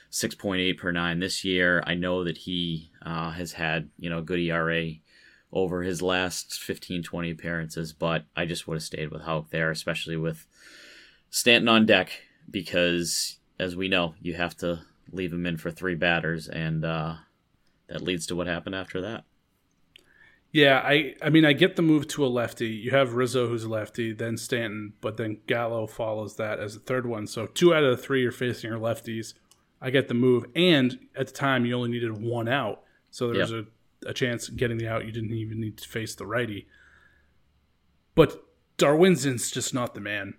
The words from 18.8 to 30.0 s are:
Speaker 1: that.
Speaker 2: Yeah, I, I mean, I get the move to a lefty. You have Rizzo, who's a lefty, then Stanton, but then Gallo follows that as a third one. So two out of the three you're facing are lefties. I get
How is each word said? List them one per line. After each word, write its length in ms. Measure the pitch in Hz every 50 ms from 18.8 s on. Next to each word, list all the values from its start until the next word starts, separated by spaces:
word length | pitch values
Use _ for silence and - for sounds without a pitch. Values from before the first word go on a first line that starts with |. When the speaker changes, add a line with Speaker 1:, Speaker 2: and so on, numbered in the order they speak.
| 90 - - 92
Speaker 1:
that. 220 | 90 104 113 110 - _ _ _ _ _ _ _ _ _ _ _ _ _ _ - _ _ _ _ - - _ _ _ _
Speaker 2:
Yeah, 300 | - 151 143 139 135 131 -
I, 300 | 131 143 151 151 131 - -
I 80 | - 151
mean, 160 | 147 160 156
I 80 | 151 143
get 220 | - 170 185 180
the 80 | - 170
move 240 | 160 156 151 139 -
to 160 | - - 143
a 20 | 127
lefty. 400 | 120 123 117 113 - - 120 113
You 200 | 113 107 107 123
have 220 | 131 139 139 123 117
Rizzo, 340 | 123 127 120 131 131 120 117
who's 180 | 120 113 110
a 40 | 113
lefty, 440 | 110 107 107 - - - 117 113 110
then 220 | 107 117 117 113
Stanton, 580 | 113 - - 131 117 117 110 104 107 104 104 107 _
but 180 | - 113 110 113
then 200 | 113 107 107 107 -
Gallo 400 | - 123 117 117 113 117 113 110
follows 520 | 107 - - 117 110 107 110 107 101 - -
that 220 | 113 107 107 -
as 160 | 107 104 110
a 40 | 104
third 260 | - - 131 127 123
one. 220 | 120 117 107 107 104
So 180 | - 117 107
two 280 | 98 - - 175 175 165
out 100 | 156 147
of 120 | 131 123
the 60 | 120
three 220 | - - 139 131 127
you're 80 | 120
facing 400 | - - 123 120 113 - - 110
are 80 | 113 113
lefties. 560 | 110 117 113 - - 117 113 113 110 - - _ _ _ _ _ _ _ _ _
I 120 | - 127
get 160 | 127 135